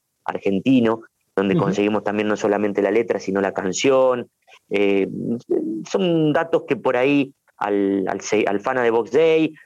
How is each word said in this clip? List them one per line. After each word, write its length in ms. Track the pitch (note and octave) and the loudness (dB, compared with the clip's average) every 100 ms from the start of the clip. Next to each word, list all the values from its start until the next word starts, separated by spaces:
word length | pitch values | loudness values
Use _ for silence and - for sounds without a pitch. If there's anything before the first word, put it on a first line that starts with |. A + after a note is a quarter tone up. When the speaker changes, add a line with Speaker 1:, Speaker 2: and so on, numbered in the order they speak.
| _ _ | _ _
Speaker 1:
argentino, 760 | - F2+ G2+ F#2+ A#2+ C3 A2+ A2+ - _ _ - | -10 -6 -4 -2 2 4 4 0 -6 _ _ -2
donde 180 | G3 | 0
Speaker 2:
Ujú. 100 | F#3 | 2
Speaker 1:
conseguimos 380 | G2 G2+ G#2 G#2+ | 0 0 0 0
también 260 | G#2 G#2 G#2+ | -2 -2 -2
no 100 | G#2 | 0
solamente 420 | G#2+ G2+ G#2 G2+ | 0 0 0 0
la 100 | G2 | 0
letra, 280 | A2 A#2 G2+ | 2 0 -2
sino 240 | - F#2+ | -2 -2
la 100 | G2 | -2
canción. 800 | F#2 F#2+ F2 C3+ C3 C3 B2 A#2 _ _ - - | -2 -4 0 2 4 4 0 -4 _ _ -20 -6
Eh, 360 | G2+ G2+ G2 F#2+ F#2+ F#2+ A#2 - - - - - | 0 2 2 0 -4 -6 -6 -4 -4 -4 -8 -6
son 420 | G3+ F#3 E3 D#3 | -2 0 2 2
datos 300 | D#3 E3 D#3 D#3 | 0 0 -2 -2
que 100 | C3 | -4
por 200 | C#3 B2 | 0 0
ahí 380 | C3+ C#3+ C#3 - _ - | 2 2 0 -8 _ -8
al, 480 | G#2 G2+ G2 G2 F#2 | -2 0 0 0 -2
al 140 | F#2+ | -6
se-, 240 | - G#2+ F#2+ | -2 0 0
al 120 | G2+ | -2
fana 220 | C3 B2+ | -2 -2
de 80 | A#2 | 0
Box 220 | A#2 G#2+ | 0 0
Day 400 | C#3 D#3+ D#3+ D#3 D#3 | 2 4 2 0 -4